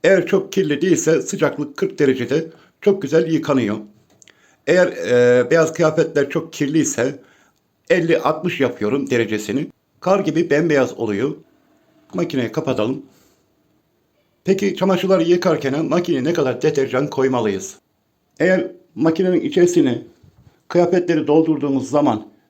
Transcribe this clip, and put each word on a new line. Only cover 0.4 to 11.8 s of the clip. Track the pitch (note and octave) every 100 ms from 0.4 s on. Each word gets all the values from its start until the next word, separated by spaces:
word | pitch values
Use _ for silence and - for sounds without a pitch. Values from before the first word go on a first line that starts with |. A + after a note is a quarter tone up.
| -
kirli | - D#3 D3+
değilse | F#3 - D#3 D#3+
sıcaklık | - F3 D3 - D3 -
kırk | - -
derecede | C#3 C3 A#2 D3 E3 - _ _
çok | G3+ G3
güzel | C3+ D#3+ D#3+
yıkanıyor. | D#3+ - C3+ G#2+ G#2 - _ _ _ - _ _ _ -
Eğer, | F3+ F3+
e, | - F2+ B2 B2 B2 A#2+
beyaz | E3 D#3
kıyafetler | - D#3+ D#3+ D#3+ D3 C#3
çok | D3+ -
kirliyse | - C#3 D#3+ C3+ - B2+ D3+ - _ _ _ _ _ _
elli | F3+ E3 E3
altmış | C3 D#3 - -
yapıyorum | C3 - G#2 C#3 C3+
derecesini. | B2 G#2+ G#2+ - B2 E3 _ _ _
Kar | F3+ G3
gibi | D#3+ D3 F3
bembeyaz | C#3+ E3 C#3+ B2 -
oluyor. | A2+ G2+ C3+ - _ _ _ _